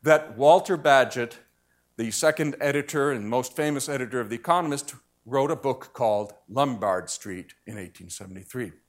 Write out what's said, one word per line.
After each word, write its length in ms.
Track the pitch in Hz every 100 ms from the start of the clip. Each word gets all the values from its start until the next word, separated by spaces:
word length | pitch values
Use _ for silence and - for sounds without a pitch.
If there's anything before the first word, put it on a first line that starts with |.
that 340 | 143 151 - 110
Walter 400 | 143 180 185 175
Bagehot, 580 | 151 139 117 127 117 - _ _ _ _ _ -
the 120 | 113
second 440 | 104 156 156 151 143
editor 500 | 143 139 143 156 143
and 160 | 127 104
most 280 | 123 123 -
famous 340 | 151 143 127
editor 300 | 139 123 127
of 100 | 110
The 60 | -
Economist, 580 | - 175 165 143 - - _ _ -
wrote 260 | 135 147
a 40 | 160
book 360 | 139 123 -
called 400 | - 117 104 104 - _
Lombard 640 | 113 143 117 101 92 87
Street 440 | - 104 92 90 - -
in 120 | 104
eighteen 320 | 90 - 90
seventy-three. 600 | - 95 95 95 - 107 78